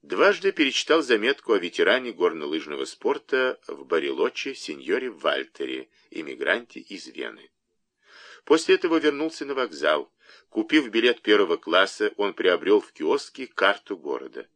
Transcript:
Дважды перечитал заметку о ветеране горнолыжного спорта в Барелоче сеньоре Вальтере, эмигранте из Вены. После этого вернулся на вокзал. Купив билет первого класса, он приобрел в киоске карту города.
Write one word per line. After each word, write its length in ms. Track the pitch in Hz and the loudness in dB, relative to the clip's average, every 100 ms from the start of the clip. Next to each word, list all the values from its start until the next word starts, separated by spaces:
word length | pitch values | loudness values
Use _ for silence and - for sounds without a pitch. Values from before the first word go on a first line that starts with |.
Дважды 500 | 71 92 180 202 196 | -6 2 2 2 -2
перечитал 500 | 185 139 - - 156 | 0 0 0 2 0
заметку 520 | 131 110 113 139 - | 4 2 2 -2 0
о 40 | 101 | 0
ветеране 540 | 85 - 85 127 123 | 0 0 2 2 -2
горнолыжного 720 | 95 87 80 73 80 76 71 | 0 0 0 -6 -6 -6 -8
спорта 760 | 67 - 117 139 - 131 127 - - | -8 -4 -4 -4 -2 0 0 -4 -12
в 180 | 71 | -16
Барелоче 720 | 67 82 71 67 127 - 135 | -2 -2 -2 -2 -2 -2 -10
сеньоре 560 | - - 71 67 117 127 | -10 -12 -12 -4 -2 -4
Вальтере, 800 | 85 76 69 67 - 64 65 64 _ _ | -4 -2 -2 -6 -8 -8 -8 -12 _ _
эмигранте 680 | - 76 62 69 107 120 139 | -12 -12 -6 -2 -2 -4 -20
из 300 | - 95 - | -16 -16 -14
Вены. 420 | 60 60 55 - _ _ _ _ _ _ - - - | -12 -12 -12 -20 _ _ _ _ _ _ -20 -20 -20
После 320 | - 156 - 190 | 2 2 4 2
этого 220 | 175 165 | 4 2
вернулся 460 | 147 139 160 - | 2 0 -6 -6
на 100 | 139 | -6
вокзал. 580 | 135 120 76 76 76 - _ - - _ | -4 -4 -2 0 0 -4 _ -20 -20 _
Купив 380 | 107 107 156 123 | -6 2 2 2
билет 320 | 110 120 117 | 2 2 0
первого 360 | - 104 92 85 | 4 4 4 0
класса, 580 | - 87 98 - 107 - | 2 2 2 0 -4 -2
он 160 | 101 | -4
приобрел 480 | - 92 87 87 104 | 0 2 2 4 4
в 120 | - | 2
киоске 560 | - 78 139 - - 127 | -6 -2 -2 -2 -14 -12
карту 480 | - 98 101 - 92 | 0 2 2 -6 -10
города. 520 | 73 64 64 64 - | -6 -8 -8 -16 -18